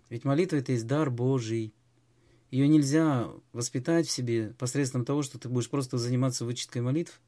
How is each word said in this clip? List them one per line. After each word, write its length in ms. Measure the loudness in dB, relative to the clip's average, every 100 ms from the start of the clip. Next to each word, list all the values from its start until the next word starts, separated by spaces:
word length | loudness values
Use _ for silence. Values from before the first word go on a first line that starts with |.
| _
ведь 160 | -6
молитва — 320 | 0 2 2 0
это 140 | 0
есть 140 | -2 0
дар 240 | 0 0
Божий. 640 | 0 0 0 0 -4 -4 -12 _ _ _ _ _ _ _
Её 160 | 2 6
нельзя 640 | 6 6 4 4 2 -2 -8 _
воспитать 540 | -6 -4 -4 2 2 2
в 40 |
себе 440 | -2 0 0 -2 -4
посредством 460 | -2 0 0 -2
того, 180 | -2 -2
что 160 | -2 -8
ты 100 | -4
будешь 200 | -2 0
просто 300 | -2 -2 -2
заниматься 460 | 0 2 0 0
вычиткой 380 | -4 -6 -6 -4
молитв, 380 | -2 -2 -4 -10